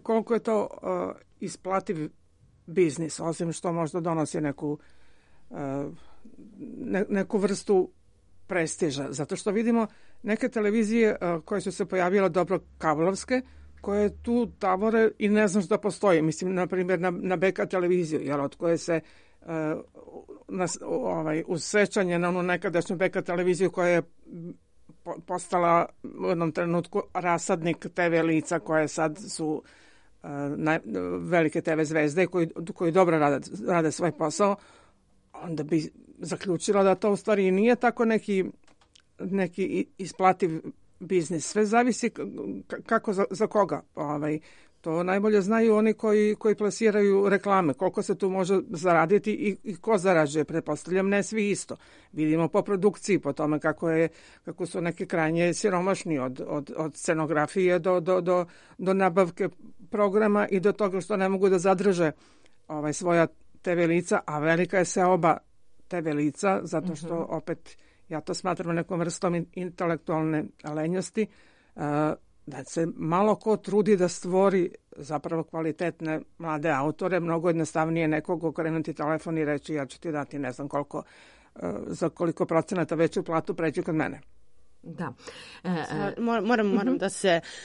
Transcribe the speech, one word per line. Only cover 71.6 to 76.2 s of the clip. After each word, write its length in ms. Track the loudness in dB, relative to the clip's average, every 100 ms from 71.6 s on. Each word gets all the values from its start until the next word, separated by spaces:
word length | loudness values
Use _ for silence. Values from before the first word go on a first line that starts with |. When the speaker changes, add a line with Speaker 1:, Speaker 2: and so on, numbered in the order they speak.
| _ -8 -4 0 0 -2 _ _ -16
Speaker 1:
da 180 | -14
se 220 | -8 -4 -4 -4
malo 380 | 0 2 2 2
ko 200 | 0 -2
trudi 400 | 0 0 4 4
da 120 | 2
stvori 640 | -2 -2 4 4 4 0 -4 _ -16
zapravo 480 | -8 -6 -4 -4
kvalitetne 760 | -4 -4 -4 -2 -4 -4 -6 -6